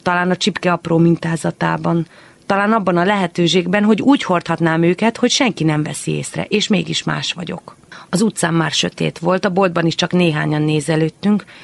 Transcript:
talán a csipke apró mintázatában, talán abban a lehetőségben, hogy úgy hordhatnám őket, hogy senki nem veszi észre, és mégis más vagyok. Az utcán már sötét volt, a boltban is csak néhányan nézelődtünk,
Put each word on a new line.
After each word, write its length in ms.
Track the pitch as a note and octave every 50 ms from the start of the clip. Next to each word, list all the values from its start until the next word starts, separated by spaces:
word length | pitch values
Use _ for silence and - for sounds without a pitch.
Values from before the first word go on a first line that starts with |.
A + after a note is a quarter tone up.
| -
talán 280 | F#3 F3+ F3 F3+ F3+
a 60 | F3+
csipke 360 | F3 - G#3+ F3 - - F3+ F3
apró 260 | E3 - E3 E3 E3
mintázatában, 1080 | E3 E3+ E3+ D#3+ - E3 E3 E3 - E3+ E3 - E3+ E3 E3 D#3+ D#3+ E3+ E3+ E3+ D#3+ - - - - - - _ _
talán 260 | _ G3+ G3 G3+ G#3 A3+
abban 240 | A3+ F#3+ F#3+ F3+
a 80 | F3 E3+
lehetőségben, 800 | F#3+ G#3 G3+ F#3+ E3+ - - F3 E3+ - F#3+ E3+ F3 F3+ G#3 G#3
hogy 180 | G#3 A3+ F#3 -
úgy 200 | - C#4 - -
hordhatnám 600 | - F#3 E3+ - - E3 D#3+ E3 E3 D#3+ D#3+ E3+
őket, 340 | E3+ F3+ - G#3 A3+ A3+
hogy 140 | - - B3
senki 340 | - - C#4+ A#3+ F3 - D#3
nem 180 | D#3+ D3+ D3+ D3+
veszi 280 | D3+ D3 - - -
észre, 340 | D#3 D3+ C#3+ - - D#3+ - -
és 200 | - G#2 G2+ -
mégis 340 | A2 F2+ D#2+ D#2 D#2+ - -
más 300 | - D2+ - C#3 - -
vagyok. 440 | - - - - - - - - _ _ _ - - - -
Az 140 | - F3 A3+
utcán 320 | G#3+ - - - E3+ E3
már 160 | E3 D#3+ D#3
sötét 480 | - - - F3+ - - E3 D#3 - -
volt, 260 | E3 E3+ F#3 F#3 -
a 60 | G3+
boltban 360 | F3 F#3 G3 F#3 E3+ E3+ E3
is 80 | E3 D#3
csak 180 | - F3+ E3+ -
néhányan 500 | F3+ F3+ E3+ D3+ D3+ D#3 D3+ D3+ D3+ D3+
nézelődtünk, 800 | D3+ D#3 D#3 D3 - D#3+ D#3 D#3+ D#3+ - _ - G3+ G#3 G3+ - - - -